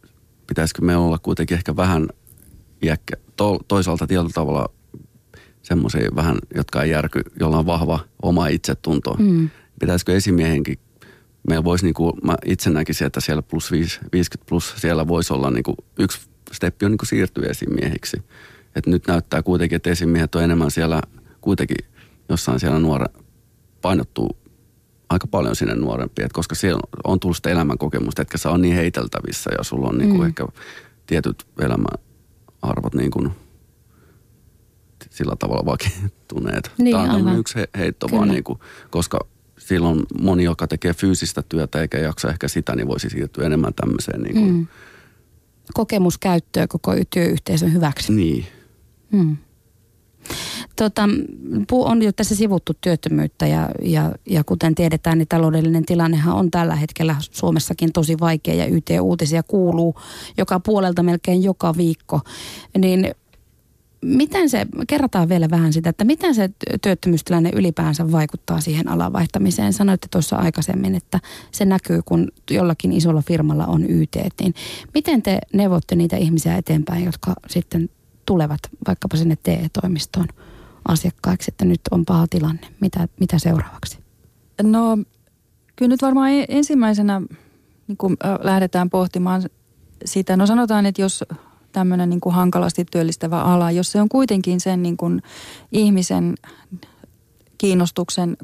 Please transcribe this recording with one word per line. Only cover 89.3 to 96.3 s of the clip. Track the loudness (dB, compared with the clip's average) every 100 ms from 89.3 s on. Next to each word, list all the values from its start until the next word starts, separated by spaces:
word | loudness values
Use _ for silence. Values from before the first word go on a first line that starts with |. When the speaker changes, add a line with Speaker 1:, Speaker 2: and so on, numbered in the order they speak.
| 0 -2 -10 _ _ -20 -16
Speaker 3:
sitä. | -6 -2 2 4
No | 4
sanotaan, | 4 4 2 2
että | 0
jos | -2 -2 -8 -12 -16 _ _
tämmönen | -2 2 2 2
niin | 0
kun | 0
hankalasti | 2 2 2 0 -2 -2
työllistävä | 0 0 -2 -4 0
ala, | 2 2 2
jos | 0 0
se | 2
on | 2
kuitenkin | 2 2 2 0 0
sen | 0 0
niin | 0 -2
kun | -2 -2 -4 -16 -20 -20 -4
ihmisen | 2 4 4 2 0 0